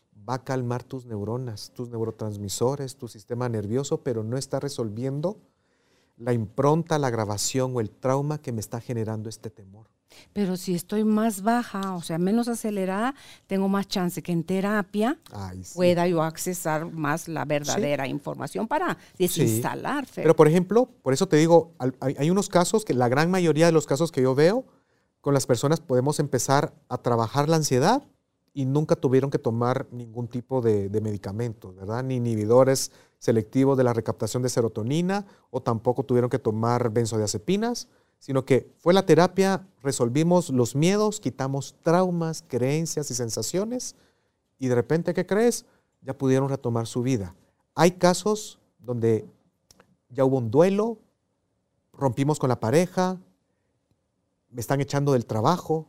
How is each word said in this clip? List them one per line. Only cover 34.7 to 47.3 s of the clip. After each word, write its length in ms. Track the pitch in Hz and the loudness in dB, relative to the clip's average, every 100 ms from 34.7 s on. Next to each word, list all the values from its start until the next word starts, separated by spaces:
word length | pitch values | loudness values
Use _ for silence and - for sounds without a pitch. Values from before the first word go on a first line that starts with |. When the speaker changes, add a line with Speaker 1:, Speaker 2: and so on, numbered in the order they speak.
| 113 113 156 180 202 202 _ _ | -2 -4 -2 -2 -4 -6 _ _
Speaker 1:
o 100 | 127 | -6
tampoco 420 | 127 113 127 120 | -2 -2 0 -2
tuvieron 260 | 131 123 120 | 0 0 2
que 80 | 127 | -2
tomar 540 | 113 107 117 120 120 | -2 0 0 2 0
benzodiazepinas, 960 | 113 110 113 104 - - 202 233 233 - _ _ _ | 0 -2 -2 -2 -4 -2 -2 -2 -6 -10 _ _ _
sino 260 | - 135 131 | -6 -4 2
que 240 | 127 - _ | 0 0 _
fue 160 | 165 | 2
la 120 | 190 190 | 4 6
terapia, 600 | 156 180 185 190 190 - _ | 6 6 2 0 0 -6 _
resolvimos 680 | 139 131 120 139 165 180 160 | -6 -2 0 2 4 2 2
los 260 | 127 117 139 | 0 0 2
miedos, 440 | 170 208 214 208 | 2 2 0 -2
quitamos 560 | 131 - 135 139 - - | -6 -4 -4 -4 -6 -4
traumas, 600 | 165 175 185 175 165 160 - | 2 4 2 0 -4 -6 -6
creencias 600 | 120 127 156 160 156 143 | -2 0 0 -2 -6 -6
y 40 | 123 | -6
sensaciones 800 | 117 110 113 175 220 247 - - _ _ _ _ _ _ | -6 -6 -4 -4 -4 -6 -10 -16 _ _ _ _ _ _
y 80 | 127 | 0
de 80 | 120 | 2
repente, 380 | 117 160 175 | 2 0 0
¿qué 120 | 175 175 | -2 0
crees? 400 | 202 240 - - _ _ _ | 2 2 0 -6 _ _ _
Ya 160 | 127 131 | -12 -2
pudieron 300 | 135 131 135 | 2 2 2
retomar 360 | 135 123 117 113 | -2 -2 -2 -2
su 160 | 127 | -2
vida. 340 | 123 123 90 | 0 0 -2